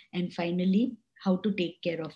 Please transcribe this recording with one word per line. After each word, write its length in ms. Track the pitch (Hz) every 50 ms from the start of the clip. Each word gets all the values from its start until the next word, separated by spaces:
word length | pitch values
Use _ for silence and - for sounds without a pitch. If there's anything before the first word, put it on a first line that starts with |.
| - _ -
and 220 | 180 175 175 -
finally, 600 | - 170 170 175 180 180 190 185 208 247 247 - - _ _ _ - -
how 120 | 196 185
to 160 | 180 - 220 196
take 280 | - 180 165 - - -
care 180 | 175 165 160 160
of 100 | 156 -